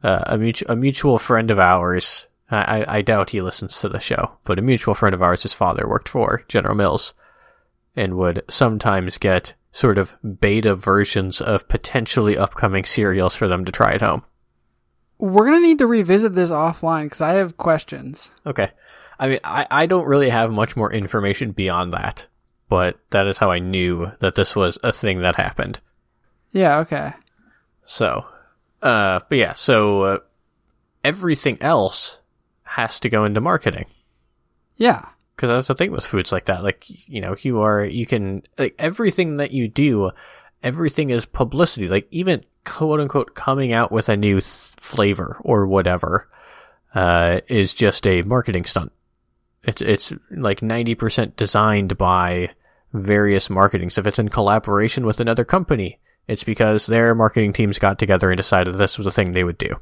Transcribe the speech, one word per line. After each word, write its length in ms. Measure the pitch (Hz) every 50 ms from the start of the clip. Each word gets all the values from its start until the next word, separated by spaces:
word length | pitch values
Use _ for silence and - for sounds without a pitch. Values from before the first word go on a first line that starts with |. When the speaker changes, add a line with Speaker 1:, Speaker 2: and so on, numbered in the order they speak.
| -
Speaker 1:
Uh, 200 | 107 95 95 -
a 100 | - - 110
mutu-, 300 | 110 117 117 - - -
a 80 | 120
mutual 420 | 113 127 139 135 - - 147 127 110
friend 320 | - - 127 113 113 113
of 80 | 110 98
ours, 680 | 92 87 90 92 87 90 90 90 - - - - - _ _ _ _ _
I, 320 | - 107 104 - 107 110 107
I, 140 | - - 107
I 40 | 101
doubt 280 | - 113 104 95 -
he 100 | - 104
listens 400 | 92 92 - - - 95 - -
to 80 | - 104
the 100 | 98 98
show, 340 | - - - - - - - _ _
but 140 | - 104 87
a 40 | 107
mutual 320 | 127 131 113 - - 104
friend 200 | - - 104 95
of 80 | 90 92
ours, 200 | 90 87 87 -
his 100 | 101 -
father 360 | - 98 90 87 - - 110
worked 200 | 107 107 - -
for 360 | - 135 113 - - - - _
General 260 | - 117 - 95 101
Mills 360 | 104 101 92 76 - - - - _ _ _ _ _ _ _ _ _ _ _ _ _ _ _ _
and 200 | - 110 95 92
would 280 | 92 92 90 85 87 - -
sometimes 680 | - - 139 117 110 107 - 120 98 95 92 90 - -
get 360 | - 104 95 90 - - - _ _ _ _
sort 260 | - - 127 104 98
of 180 | 98 - - _ - 113 98 98
beta 340 | - 104 101 110 110 113 101
versions 680 | 95 101 - 95 101 101 - - - 95 95 92 -
of 280 | - - 110 95 - _
potentially 680 | - 107 - - - 131 117 - - - 110 104 104 -
upcoming 460 | 98 - - - - 104 95 95 92
cereals 500 | - - - 107 101 92 95 92 90 -
for 120 | - - 98
them 160 | 90 90 92
to 80 | 90 90
try 200 | - 117 104 95
at 60 | 101 107
home. 200 | 104 80 - - _ _ _ _ _ _ _ _ _ _ _ _ _ _ _ _ _ _ _
Speaker 2:
We're 280 | - 196 185 202 214
gonna 140 | 247 302 339
need 180 | 349 339 330 285
to 80 | 277
revisit 480 | 233 240 226 202 165 185 202 220 220 185
this 160 | 180 180 165
offline 600 | 170 147 156 165 160 - - 160 165 160 151 147
'cause 100 | - - 160
I 120 | 151 175
have 220 | 196 196 175 165
questions. 720 | _ - 175 165 - - - - 139 135 135 139 - - - _ _ _
Speaker 1:
Okay. 240 | 151 135 - 101 95 _ _ _ - - - - - - _
I 100 | 135 135
mean, 120 | 135 127 _
I, 220 | - 85 131 143 -
I 160 | - 143 160
don't 200 | 170 190 185 165
really 220 | 135 139 143 143 131
have 220 | 117 117 113 113
much 260 | 113 104 107 113 -
more 160 | - 107 104 -
information 600 | 110 101 92 - 113 101 98 98 - - 107 95
beyond 400 | - 98 92 87 87 90 87 87
that, 320 | 87 - - - - - _ _ _ _ _ _ _ _ _
but 300 | - 90 92 90 - _ _ _
that 160 | - 101 95
is 120 | 98 95 -
how 120 | - 98
I 80 | 90 87
knew 540 | 90 92 95 95 90 90 90 85 85 87 - -
that 140 | - 95 -
this 200 | - 98 - -
was 240 | 107 98 87 85 - -
a 100 | 117 -
thing 280 | - - 107 95 92 90
that 140 | 90 87
happened. 440 | - - 92 - - - - - - _ _ _ _ _ _ _ _ _ _ _ _ _ _ _
Speaker 2:
Yeah, 260 | 190 190 165 143 147
okay. 320 | 160 - - 143 - 147 143 - _ _ _ _ _ _ _ _ _ _ _ _ _
Speaker 1:
So, 420 | - - - 117 92 62 52 - - - - _ _ _ _ _ _ _ _ -
uh, 380 | 135 120 110 101 95 92 90 - _
but 100 | - 135
yeah, 160 | 113 85 -
so, 480 | - - - 131 110 107 104 101 98 95
uh, 160 | 95 98 - - _ _ _ _ _ _ _ _ _ _ _ _ _ _ _ _
everything 540 | 135 160 196 185 175 156 139 - 147 117 - -
else 580 | 143 165 135 101 95 - - - - - - _ _ _ _ _ _ _ _ _
has 360 | - - - 117 113 - -
to 80 | - 120
go 160 | 113 107 107
into 160 | 104 104 107
marketing. 460 | 113 160 180 170 - - 90 - - - _ _ _ _ _ _ _ _ _ _ _ _ _ _ _ _ _
Speaker 2:
Yeah. 300 | _ 220 240 214 - - - _ _ _ _ _
Speaker 1:
'Cause 140 | - - 123
that's 180 | 117 123 131 -
the 60 | -
thing 180 | - 170 196 -
with 140 | - -
foods 260 | - - 101 90 - -
like 140 | 92 -
that. 160 | - 95 87 90
Like, 200 | 101 - _ - -
you 320 | - - - _ 147 113
know, 160 | 95 92 95 - -
you 180 | 139 123 110
are, 240 | 107 107 107 104 104
you 220 | 101 - 120 117
can, 360 | - - 117 101 98 95 98 - _ _ -
like, 160 | 143 117 - -
everything 580 | 151 160 180 - 233 208 - - 185 165 151
that 140 | 143 143 -
you 180 | - 135 120 110
do, 420 | 113 - 143 151 127 107 98 92 - - - - - - _ - _ _ -
everything 480 | 127 127 160 170 156 - - 156 139
is 160 | 123 117 113
publicity. 600 | - _ - 131 117 - 135 175 160 - 131 101 87
Like, 200 | 92 101 - _
even 340 | - 165 180 190 175 123 - _ _ _ _
quote 360 | - - - 160 156 151 151
unquote 340 | 147 139 - 143 120 - _
coming 360 | - - - 135 139 135 123 117
out 200 | 113 117 107 -
with 160 | 110 107 -
a 80 | 110
new 240 | 101 104 107 98 95
th-, 40 | -
flavor 920 | - - - - - - - - - - 110 107 101 101 90 92 - - - -
or 240 | - 117 107 101
whatever, 600 | 95 95 98 92 90 90 90 - 78 85 98 - _ _ - - - - - - _ _ _ _ _ _
uh, 460 | - 92 87 85 85 85 85 87 92 - _
is 260 | 123 113 98 92 -
just 320 | - 117 104 95 - -
a 160 | - 92 90 85
marketing 420 | 98 120 127 117 - 104 90 85
stunt. 280 | - - 95 82 - _ _ _ _ _ _ _ _ _ _ _ _ _ _ _
It's, 200 | - 113 - -
it's, 300 | - 107 101 - - - - _ _
like, 320 | - - 139 107 98 - -
ninety 320 | 110 110 117 120 117 117
percent 420 | - - 113 - - 117 - -
designed 640 | - 113 101 - 104 107 107 107 101 98 95 95 -
by 520 | 95 90 90 90 90 90 90 90 90 87 - _ _ _ _ _ _ _ -
various 560 | 113 95 98 104 104 104 104 101 98 - -
marketing. 400 | 101 92 98 101 - 95 87 90
So 100 | - -
if 60 | 98
it's 120 | 107 101 -
in 120 | 117 104
collaboration 720 | - - 107 101 104 110 - - 101 101 107 113 - - 127
with 160 | 113 107 -
another 240 | 123 117 113 113 117
company, 560 | - - 190 180 - 151 117 98 87 - _ _ _ _ _ _ -
it's 160 | 120 104 -
because 420 | - 110 - 117 107 107 107 -
their 280 | - 113 117 117 117 117
marketing 380 | 113 110 110 - 123 110 104 101
teams 260 | - 113 101 98 -
got 200 | - 98 98 -
together 320 | - 101 98 92 - 95
and 80 | 92 90
decided 340 | 95 - - 92 90 90 90
this 200 | 95 101 95 -
was 80 | - 101
the 60 | 95
thing 220 | - - 104 90 87
they 120 | 92 90
would 140 | 87 85 -
do. 160 | - - - -